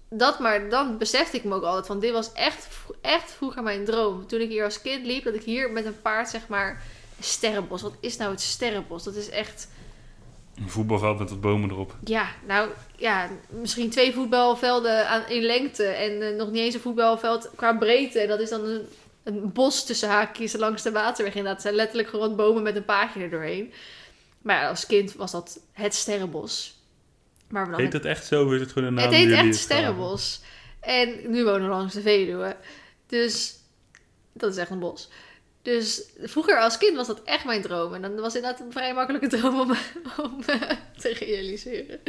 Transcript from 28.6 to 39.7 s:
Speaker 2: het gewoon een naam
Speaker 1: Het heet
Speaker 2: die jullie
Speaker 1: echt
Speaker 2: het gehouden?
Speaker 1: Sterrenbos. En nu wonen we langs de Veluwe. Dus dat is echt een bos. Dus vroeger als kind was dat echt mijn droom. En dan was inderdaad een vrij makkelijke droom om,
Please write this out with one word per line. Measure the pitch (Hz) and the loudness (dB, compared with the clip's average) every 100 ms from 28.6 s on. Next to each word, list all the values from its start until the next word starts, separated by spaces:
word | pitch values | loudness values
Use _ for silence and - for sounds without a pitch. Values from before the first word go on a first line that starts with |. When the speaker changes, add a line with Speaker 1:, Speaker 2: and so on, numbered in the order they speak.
Speaker 2:
het | 131 | 0
gewoon | - 127 | -2 0
een | |
naam | 123 | 2
Speaker 1:
Het | 120 | 6
heet | 320 349 | 8 8
Speaker 2:
die | - | 8
jullie | 330 | 6
Speaker 1:
echt | 330 | 4
Speaker 2:
het | - | 2
gehouden? | 285 285 185 180 202 | 2 2 0 -4 -4
Speaker 1:
Sterrenbos. | - - - - - - | -6 -8 -14 -20 -20 -10
En | - 247 240 233 240 | 0 2 2 -2 -2
nu | 240 | 2
wonen | 226 196 190 | 4 4 2
we | |
langs | 190 190 | 0 -2
de | 202 | -2
Veluwe. | 208 202 180 180 190 - - - - _ - | 4 4 4 -2 -6 -8 -14 -20 -20 _ -4
Dus | 240 233 220 - - _ _ _ - _ _ _ | 0 0 0 -6 -8 _ _ _ -20 _ _ _
dat | - 214 | -4 -4
is | 190 | -2
echt | 175 | -6
een | 185 | -6
bos. | 175 - - - - - _ _ | -8 -10 -16 -20 -20 -20 _ _
Dus | 240 233 220 - - - | -2 0 0 -6 -8 -14
vroeger | - 302 311 277 | -4 0 4 6
als | 226 - | 6 6
kind | 415 294 | 4 4
was | 233 | -2
dat | 214 | -6
echt | - 294 | -2 -2
mijn | 269 214 | 0 -2
droom. | 175 175 170 | -2 -2 -2
En | 180 | -4
dan | 190 214 | -6 -4
was | 226 | -4
inderdaad | 247 247 247 | -2 -4 -6
een | 240 | -8
vrij | 269 254 | -4 -2
makkelijke | 254 254 269 269 | 0 0 0 2
droom | 233 254 254 | 2 2 2
om, | 254 | 2